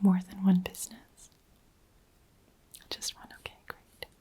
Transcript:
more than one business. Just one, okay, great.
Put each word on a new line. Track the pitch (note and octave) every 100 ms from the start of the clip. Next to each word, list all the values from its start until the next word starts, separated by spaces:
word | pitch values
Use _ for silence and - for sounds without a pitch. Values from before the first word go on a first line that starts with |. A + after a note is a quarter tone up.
more | G3 F#3 F#3
than | G3
one | F#3+ F#3
business. | F#3 - - A3 - - - _ _ _ _ _ _ _ _ _ _ _ _ _ _ - -
Just | - - -
one, | - -
okay, | - - -
great. | - _ - - _